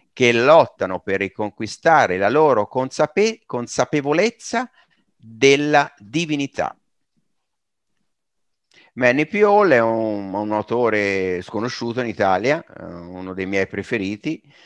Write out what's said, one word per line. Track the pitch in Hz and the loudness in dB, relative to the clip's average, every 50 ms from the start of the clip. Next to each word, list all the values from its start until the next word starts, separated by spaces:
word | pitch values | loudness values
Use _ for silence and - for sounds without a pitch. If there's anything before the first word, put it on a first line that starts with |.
| _ _ | _ _
che | _ - 127 120 | _ 2 2 4
lottano | 120 117 123 143 165 160 123 - - - 104 92 92 87 | 4 4 6 6 6 6 6 4 -2 -6 -6 -6 -6 -8
per | - 101 95 95 | -4 -4 -4 -4
riconquistare | 98 95 - - 107 101 - - 110 104 - - - 165 156 143 113 92 90 | -4 -6 -6 -8 -10 -10 -8 -10 -12 -12 -12 -2 2 4 4 4 4 2 2
la | 92 98 104 | 0 0 2
loro | 131 151 160 143 123 107 104 | 2 2 2 4 2 0 -2
consape-, | - - 127 131 135 - - 151 - - 196 214 226 226 - _ | -2 -4 -6 -6 -4 -2 -2 -2 -2 0 0 -2 -2 -2 -8 _
consapevolezza | - 131 120 117 - - - 127 - 156 147 135 143 151 170 208 233 - _ - - 240 233 254 - _ _ _ _ _ _ _ _ _ | -10 -10 -8 -8 -6 -4 -4 -2 -2 -2 -4 -2 0 0 0 0 -2 -4 _ -12 -8 -6 -6 -6 -8 _ _ _ _ _ _ _ _ _
della | _ 113 113 113 110 135 139 139 143 147 147 151 143 147 - - _ | _ -20 -20 -2 2 4 4 4 4 2 2 2 2 2 0 -6 _
divinità." | 104 101 123 165 170 151 151 143 139 135 - - 80 - - _ _ _ _ _ _ _ _ _ _ _ _ _ _ _ _ _ _ _ _ _ _ _ _ _ _ _ _ _ _ _ _ _ _ _ _ _ _ _ _ _ _ _ _ | -16 -6 -4 -4 -4 -2 -4 -4 -6 -6 -6 -6 -6 -6 -8 _ _ _ _ _ _ _ _ _ _ _ _ _ _ _ _ _ _ _ _ _ _ _ _ _ _ _ _ _ _ _ _ _ _ _ _ _ _ _ _ _ _ _ _
Manny | 120 127 123 123 147 156 | 2 2 2 4 2 0
P. | - 214 208 | -2 0 2
Hall | 208 208 202 208 202 175 | 4 4 4 4 4 4
è | 135 117 | 4 4
un, | 113 113 113 113 110 107 104 101 98 95 | 4 2 0 0 -2 -2 -4 -6 -6 -6
un | 95 104 107 107 | -6 -6 -4 -2
autore | 107 107 104 - 113 123 120 113 107 104 101 98 98 95 92 92 90 87 | -4 -4 -4 -4 -2 -2 0 0 0 0 0 -2 -2 -2 -2 -4 -4 -6
sconosciuto | - - - 104 113 123 - - 120 117 110 127 | -8 -8 -8 -6 -6 -6 -8 -8 -8 -6 -6 -6
in | 123 | -6
Italia, | 110 95 110 101 95 92 92 110 135 151 170 - | -6 -4 -2 0 0 0 0 0 -2 -2 -2 -6
eh, | - - - 92 | -12 -20 -18 -16
uno | 87 87 87 87 87 92 92 92 92 92 | -16 -16 -16 -16 -16 -16 -14 -12 -10 -8
dei | 95 95 | -8 -6
miei | 95 98 98 95 | -4 -2 -2 -4
preferiti. | - - 101 98 - 123 107 95 98 107 104 - 151 160 - _ _ _ _ _ | -4 -6 -10 -6 -6 -6 -4 -4 -6 -8 -8 -8 -8 -8 -8 _ _ _ _ _